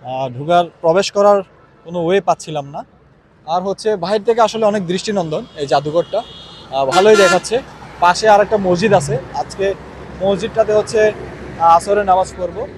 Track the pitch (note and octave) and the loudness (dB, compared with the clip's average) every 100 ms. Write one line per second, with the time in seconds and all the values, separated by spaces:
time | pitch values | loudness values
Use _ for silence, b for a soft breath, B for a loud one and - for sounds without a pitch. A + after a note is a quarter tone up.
0 | B2 B2+ C3+ A#2+ D3 F3 F3 _ E3 E3+ | -10 -8 -8 -8 0 2 0 _ 0 2
1 | G3 G3+ G3+ G3+ F#3+ _ _ _ D#3+ F3 | 0 2 4 4 0 _ _ _ -12 -6
2 | E3 G3 F#3+ E3 - D3+ C#3 D#3 - _ | 0 0 0 -4 -4 -10 -10 -14 -16 _
3 | _ _ _ _ - E3+ F#3 F#3 A3 G#3 | _ _ _ _ -6 -4 -4 -4 -4 -4
4 | E3+ G#3+ G#3 A3+ G#3+ A3 G#3+ G#3 F3 F#3 | -2 -2 0 2 2 2 0 0 -4 -6
5 | - G3+ E3 E3 A#3 E3 C#3 D3 D3 D#3+ | -4 -4 -2 -6 -8 -10 -2 0 0 -2
6 | D#3+ G#3 - - - - - C3 C3+ F3+ | -2 -6 -8 -16 -20 -20 -8 -4 0 4
7 | G3+ G#3+ F#3+ F#3 - A#3 C4+ - - - | 6 6 6 2 -2 -6 -6 -18 -20 0
8 | F3 F3 A3 G3+ G3+ G#3+ F#3+ F3 G#3 G3 | 0 2 4 4 4 0 0 0 2 2
9 | C#3+ A#3 B3+ C#3+ D3+ - G3 F#3 - - | 0 -6 -6 -10 -10 -4 -4 -4 -12 -20
10 | - - F#3+ G3 G#3+ A3 G#3+ G#3+ G#3 A3 | -18 -6 -2 -2 -2 -2 2 2 0 0
11 | G#3+ G#3 - - - - E3 E3+ G3+ G3+ | 0 0 -14 -16 -16 0 4 4 4 -2
12 | G3 F#3 F#3 - F3 E3+ C#4+ | 2 0 0 -6 -10 -8 -12